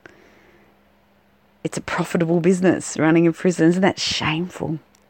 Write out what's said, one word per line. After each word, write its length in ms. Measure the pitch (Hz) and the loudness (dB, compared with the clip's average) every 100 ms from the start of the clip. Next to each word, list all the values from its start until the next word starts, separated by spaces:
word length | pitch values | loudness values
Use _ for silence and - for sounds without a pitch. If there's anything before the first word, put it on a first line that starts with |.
| - _ _ _ _ _ _ _ _ _ _ _ _ _ _ _ | -20 _ _ _ _ _ _ _ _ _ _ _ _ _ _ _
it's 140 | 160 - | -8 -8
a 60 | |
profitable 580 | - - 170 180 165 175 | -6 -6 -4 -2 0 2
business 560 | 165 185 185 - - - | 2 2 2 0 -2 -2
running 300 | 156 165 170 | 2 4 4
a 40 | |
prison. 360 | 160 185 170 160 | 2 -2 2 2
Isn't 140 | 180 | 4
that 180 | 190 - | 2 0
shameful? 800 | - - 151 156 180 - 147 160 - _ | -4 -4 -4 -4 -6 -6 -6 -6 -10 _